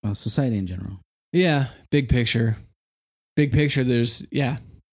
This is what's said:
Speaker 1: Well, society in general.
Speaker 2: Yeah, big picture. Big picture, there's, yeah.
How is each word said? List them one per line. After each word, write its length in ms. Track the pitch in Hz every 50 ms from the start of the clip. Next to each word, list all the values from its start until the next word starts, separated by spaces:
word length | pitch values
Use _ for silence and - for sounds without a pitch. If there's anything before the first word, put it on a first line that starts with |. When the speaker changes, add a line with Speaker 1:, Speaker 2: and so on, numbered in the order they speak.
| _
Speaker 1:
Well, 100 | 101 101
society 440 | - - 127 - - 139 127 113 104
in 80 | 95
general. 340 | 90 92 92 92 101 101 95 _ _ _ _ _ _ -
Speaker 2:
Yeah, 360 | 170 185 175 151 143 135 123 - - _ _
big 180 | - 147 139 113
picture. 480 | - 127 120 117 - 117 117 113 110 - - - _ _ _ _ _ _ _ _ _ _ _ _ _
Big 160 | - 147 143 120
picture, 300 | 147 147 147 139 143 131
there's, 420 | 123 123 120 117 117 - - - -
yeah. 280 | - 143 143 123 131 - - - - - _ _